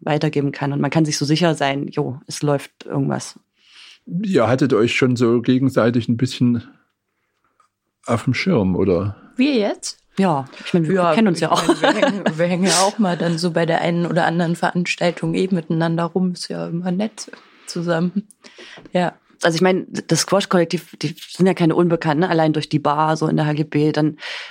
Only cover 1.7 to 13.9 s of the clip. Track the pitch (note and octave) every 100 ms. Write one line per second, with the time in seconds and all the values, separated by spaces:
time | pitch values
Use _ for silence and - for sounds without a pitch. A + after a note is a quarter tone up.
1.7 | C#3 C#3+ - C#3 B2+ - - D3 C#3+ -
2.7 | _ - C#3+ C#3+ C3 - - _ _ _
3.7 | - - - - F3 G#3 F3 A2 C3 C#3
4.7 | A2 A#2 - B2+ A#2+ A#2+ A#2+ A#2 B2+ C3+
5.7 | C3 A2+ A#2+ A2+ A2+ B2 - B2 A#2 -
6.7 | _ _ _ _ _ _ _ _ _ _
7.7 | _ _ _ - A#2 - B2 F#3 D3 F#2+
8.7 | F2+ F#2+ E2+ G2+ - - - C#4 C4 G3+
9.7 | E4 - - _ - G3 C#3+ C3 - -
10.7 | F3 D#3+ F#3 E3+ D#3 G#3+ E3 D#3+ F3 E3
11.7 | - C4+ D#4 D4 G3+ D#3+ D#3 F3 F3+ F#3
12.7 | E3 G3 G3+ F#3+ E3+ E3+ E3 F3 E3 E3
13.7 | E3 E3+